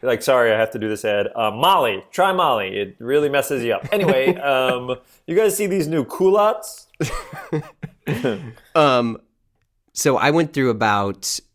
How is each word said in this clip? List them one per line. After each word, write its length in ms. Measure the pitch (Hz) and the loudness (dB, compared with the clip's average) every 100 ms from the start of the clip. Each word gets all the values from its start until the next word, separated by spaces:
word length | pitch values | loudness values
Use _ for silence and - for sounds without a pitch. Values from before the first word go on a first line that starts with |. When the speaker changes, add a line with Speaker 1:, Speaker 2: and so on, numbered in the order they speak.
Speaker 1:
you're 100 | 127 | 0
like, 100 | 117 | -2
"Sorry, 300 | - 131 117 | 2 4 4
I 80 | 107 | 4
have 120 | 110 | 0
to 80 | 117 | -2
do 100 | 107 | -6
this 160 | 107 107 | -2 0
ad. 240 | 101 104 | 0 -2
Uh, 180 | 117 110 | -2 -2
Molly, 520 | 107 165 190 123 95 - | 2 2 4 2 -2 -8
try 220 | - 190 | 0 0
Molly. 440 | 185 165 117 95 101 | 2 0 0 -2 -4
It 180 | 101 - | -6 -8
really 300 | 117 143 147 | -2 0 2
messes 340 | 139 135 139 | 0 -2 -4
you 100 | 117 | -2
up." 140 | 98 - | -2 -2
Anyway, 420 | 208 180 135 135 180 | -2 2 2 2 0
<laughs> 0 | |
um, 640 | 143 135 131 127 127 127 _ _ - | 0 0 2 -2 -4 -8 _ _ -2
you 80 | 175 | 2
guys 180 | 214 196 | 2 0
see 100 | 202 | -2
these 220 | 190 151 | -2 -2
new 160 | 160 | -2
culottes? 840 | 127 - 190 202 208 220 - - - | -4 0 2 4 2 0 -8 -18 -20
<laughs> 40 | _ 160 - - - - 156 - _ - _ - 147 127 147 135 113 _ 165 | _ -6 -6 -10 -16 -8 -8 -8 _ -16 _ -6 -4 -2 -4 -8 -16 _ 2
Speaker 2:
Um, 440 | 147 127 117 107 _ _ _ _ _ _ _ | 4 4 0 -6 _ _ _ _ _ _ _
so 240 | - 151 127 | -2 0 2
I 140 | 131 | 2
went 220 | 156 156 | 2 0
through 180 | 143 131 | 0 0
about 680 | 110 110 104 98 92 - - _ | 2 2 2 -2 -6 -8 -10 _